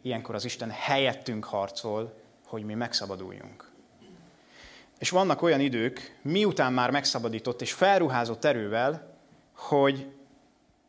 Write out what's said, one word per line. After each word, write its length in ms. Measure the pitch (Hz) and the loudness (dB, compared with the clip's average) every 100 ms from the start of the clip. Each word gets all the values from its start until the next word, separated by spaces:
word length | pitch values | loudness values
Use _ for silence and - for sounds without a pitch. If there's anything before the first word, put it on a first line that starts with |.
Ilyenkor 340 | 127 117 113 | -4 -6 -4
az 100 | 110 | -6
Isten 240 | 123 - 113 | -6 -6 -8
helyettünk 760 | 107 - 139 131 135 - 107 | -6 0 2 2 0 -6 -6
harcol, 760 | 104 104 98 - 113 107 117 - - _ | -4 -4 -4 -6 -4 -4 -6 -12 -20 _
hogy 180 | - 113 | -12 -10
mi 100 | 107 | -6
megszabaduljunk. 960 | 107 120 - 98 92 92 95 - - - - _ _ - - - _ _ - - - - _ | -6 -4 -4 -4 -8 -10 -14 -18 -20 -20 -20 _ _ -20 -20 -20 _ _ -20 -20 -20 -20 _
És 100 | - | 0
vannak 320 | 180 190 143 | 2 4 4
olyan 180 | 170 143 | 4 4
idők, 600 | 139 120 120 - - - | 2 2 -2 -4 -16 -8
miután 520 | 139 185 208 - 131 | -2 2 2 4 2
már 180 | 127 123 | 2 2
megszabadított 720 | 143 139 127 113 110 123 120 | 2 0 -2 -4 -4 -4 -4
és 120 | 123 | -6
felruházott 720 | - 185 196 156 127 120 110 | 2 4 6 4 0 -2 0
erővel, 720 | 151 123 104 113 131 156 - - _ - _ | 0 0 0 0 0 -2 -12 -20 _ -20 _
hogy 640 | - - 147 139 135 135 - - - _ _ _ _ | -16 2 4 4 2 -8 -18 -20 -20 _ _ _ _